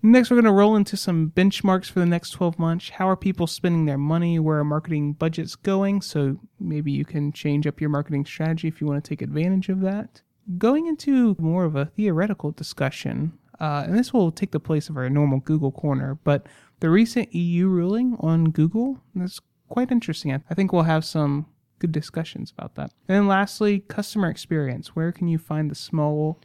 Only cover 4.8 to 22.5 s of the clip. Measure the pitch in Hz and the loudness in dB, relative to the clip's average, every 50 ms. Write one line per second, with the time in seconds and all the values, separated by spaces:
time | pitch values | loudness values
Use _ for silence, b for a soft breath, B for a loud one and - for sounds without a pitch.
4.8 | 156 170 160 147 147 147 147 - 160 165 160 175 151 135 - - - 196 190 196 | -2 -2 -2 -2 -2 -2 -2 -2 -4 -4 -2 -4 -6 -8 -10 -6 -2 0 0 0
5.8 | 196 196 202 196 - - - 151 139 135 139 - - - _ - 190 170 151 151 | 0 0 0 -2 -4 -4 -2 -2 0 0 -2 -4 -8 -16 _ -8 -6 -4 -4 -4
6.8 | 151 143 139 139 151 - - 151 147 147 - - - 151 143 151 151 151 - - | -2 -2 -2 -2 -4 -4 -4 -4 -4 -4 -4 -4 -2 0 0 0 0 -2 -2 -2
7.8 | 156 147 151 143 151 - 151 139 147 - - - 156 160 165 165 - 160 160 - | -2 -2 -2 -2 -2 -2 -4 -4 -4 -6 -6 -4 -2 -2 -2 -2 -4 -6 -4 -4
8.8 | - 147 143 143 - - 151 - 139 139 143 151 165 185 190 190 185 - 190 190 | -4 -2 -2 -4 -4 -6 -8 -8 -8 -6 -4 -2 0 0 0 0 0 -2 -2 -2
9.8 | 190 185 196 208 240 - _ _ _ _ _ _ _ 208 175 180 214 233 277 311 | -2 -2 -2 -4 -6 -10 _ _ _ _ _ _ _ -10 -2 0 2 2 2 2
10.8 | 330 330 311 - - 285 269 254 240 220 190 - 160 160 170 185 180 160 156 139 | 0 -2 -4 -2 0 2 2 4 4 4 2 2 0 0 0 0 0 0 0 -2
11.8 | 143 156 - - 214 202 165 160 196 214 196 - - 151 156 - 156 - - - | -4 -4 -2 -2 0 0 2 2 0 0 -2 -4 -6 -6 -8 -8 -10 -10 -6 -4
12.8 | 139 135 - - - - - - 151 160 - - _ _ - - 160 151 147 143 | -4 -4 -4 -4 -6 -6 -4 -2 -4 -4 -6 -10 _ _ -10 -6 -4 -2 -2 -2
13.8 | - 165 185 233 247 - - 240 185 165 156 - 208 - - 151 - - 160 151 | -2 0 0 0 0 2 2 2 2 2 0 -2 -4 -4 -4 -4 -2 -2 -2 -2
14.8 | - - 156 135 127 127 139 147 147 139 135 131 127 - 156 156 143 135 127 - | -2 -4 -6 -4 -2 0 2 2 2 2 2 0 0 0 0 0 0 -2 -4 -4
15.8 | - 147 135 131 135 135 139 151 - 147 143 131 - b b b b b b _ | -2 -2 -2 -2 -2 -4 -6 -2 0 0 0 0 -2 b b b b b b _
16.8 | 165 160 165 208 226 226 - 247 - - - 170 175 175 170 175 185 190 185 175 | 2 4 4 4 4 4 2 -2 -4 -2 -2 -2 -2 0 2 2 2 2 2 2
17.8 | 170 185 208 233 254 254 233 - - 160 165 165 165 160 160 - 151 170 214 226 | 2 0 0 0 0 0 -2 -2 0 2 2 4 4 2 4 2 2 2 2 0
18.8 | 240 269 262 - - _ - 185 180 185 - - - _ _ _ _ - - 247 | -2 -2 -4 -8 -12 _ -6 -6 -6 -6 -8 -12 -18 _ _ _ _ -6 -4 -2
19.8 | 247 247 254 233 - - 156 - - 147 131 143 - - 170 196 196 185 185 175 | 0 0 0 0 0 -2 -4 -4 -4 -4 -4 -4 -6 -4 -2 -2 0 2 2 2
20.8 | 160 165 160 160 160 - - 160 147 143 143 147 151 - _ _ _ _ _ - | 2 4 2 0 0 -2 -2 0 0 0 0 -2 -4 -8 _ _ _ _ _ -6
21.8 | - 165 156 156 - - - 165 160 - - - - - | -4 -4 -2 -4 -6 -6 -6 -8 -8 -8 -10 -12 -12 -14